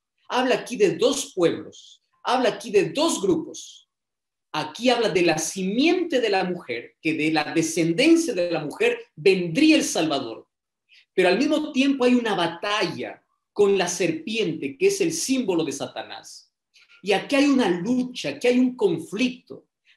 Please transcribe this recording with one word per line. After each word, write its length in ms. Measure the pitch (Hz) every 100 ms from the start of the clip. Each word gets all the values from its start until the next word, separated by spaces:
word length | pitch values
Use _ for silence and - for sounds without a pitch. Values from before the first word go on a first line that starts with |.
| _ _ -
habla 280 | 240 254 220
aquí 200 | - 240
de 200 | 190 165
dos 360 | 240 269 -
pueblos, 680 | - 165 107 98 - - - _ _
habla 280 | - 254 233
aquí 200 | - 233
de 200 | 196 165
dos 320 | 175 320 196
grupos. 680 | 190 165 - - - - _ _ _ _ _ _ _
Aquí 380 | 156 143 - 247
habla 180 | 240 208
de 140 | 175
la 160 | 175 160
simiente 840 | - 190 185 226 320 370 339 247
de 80 | 220
la 160 | 190
mujer, 520 | 185 175 - 117 - _
que 140 | 160
de 160 | 156 156
la 220 | 156 151
descendencia 800 | 165 160 180 165 170 302 330 -
de 160 | 180 175
la 120 | 160
mujer 360 | 143 - 240 240 - -
vendría 600 | 190 190 175 165 311 285
el 80 |
Salvador. 640 | - 180 156 139 117 110 - _ _ _ _ _ _
Pero 160 | - 185
al 80 | 196
mismo 340 | 302 302 302
tiempo 320 | 254 277 269
hay 80 | 247
una 220 | 247 226
batalla 920 | 180 233 - 208 214 175 123 104 98 _ _ _
con 240 | - 202 196
la 100 | 175
serpiente, 880 | - 170 156 - 226 185 - 139 135
que 120 | 190
es 120 | 196
el 140 | 170
símbolo 500 | - - 262 208 170
de 80 | 143
Satanás. 720 | - - 113 104 101 - - - _ _ _ _ -
Y 120 | 185
aquí 240 | 190 - 277
hay 80 |
una 260 | 285 254 208
lucha, 600 | 175 196 254 247 - 151
aquí 180 | 131 247
hay 100 | 247
un 160 | 254
conflicto. 920 | - 196 160 - 202 254 - - - - _ _